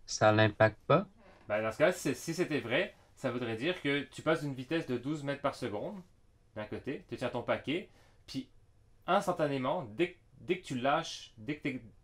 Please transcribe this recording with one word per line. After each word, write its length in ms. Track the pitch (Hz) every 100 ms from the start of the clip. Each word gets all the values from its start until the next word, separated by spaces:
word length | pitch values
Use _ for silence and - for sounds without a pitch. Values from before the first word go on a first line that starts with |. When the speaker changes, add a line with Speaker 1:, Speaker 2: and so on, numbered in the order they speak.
| -
Speaker 1:
ça 260 | - 110
l'impacte 480 | 107 110 - 110 - -
pas. 180 | 147 202 - - - -
Speaker 2:
Ben, 140 | 107
dans 100 | 110
ce 60 | 110
cas, 140 | 156
si, 240 | 180 156 123
si 180 | -
c'était 260 | 160 175 143
vrai, 360 | 110 131 202 - - -
ça 160 | 131
voudrait 240 | 123 120 113
dire 260 | 147 175
que 220 | 143 143
tu 180 | 135 -
passes 200 | - 160
d'une 120 | 147
vitesse 320 | 131 127 165 160
de 100 | 123
douze 260 | 120 156
mètres 180 | 139 139
par 140 | 139 -
seconde, 460 | 120 104 143 208 175 - _ _ _ -
d'un 100 | 107
côté, 400 | 107 123 139 -
tu 80 | 117
tiens 120 | 123
ton 140 | 123
paquet, 460 | 113 113 - 160 - - - - -
puis 240 | - 131 - - - _ - -
instantanément, 760 | 190 190 180 151 139 127 156
dès, 340 | 120 107 175 - _ -
dès 200 | 117 180
que 60 | -
tu 100 | 127
lâches, 560 | 131 151 160 - - -
dès 200 | 110 151
que 60 |
t'es, 180 | 147 127 113 -